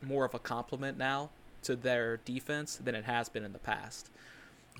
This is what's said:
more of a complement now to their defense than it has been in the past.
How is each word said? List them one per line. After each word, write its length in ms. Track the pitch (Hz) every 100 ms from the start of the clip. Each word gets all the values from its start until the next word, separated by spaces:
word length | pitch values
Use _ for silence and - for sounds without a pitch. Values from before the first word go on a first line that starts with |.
more 220 | 135 139
of 100 | 131
a 40 | 123
complement 600 | - 120 123 135 139 -
now 320 | 131 139 151 - - -
to 120 | -
their 440 | 123 127 120 117 117
defense 580 | - 127 - 147 147 -
than 180 | 123
it 100 | 110
has 240 | 110 120 113
been 160 | 113
in 80 | 104
the 60 | 95
past. 520 | - 107 110 - - - - - - - -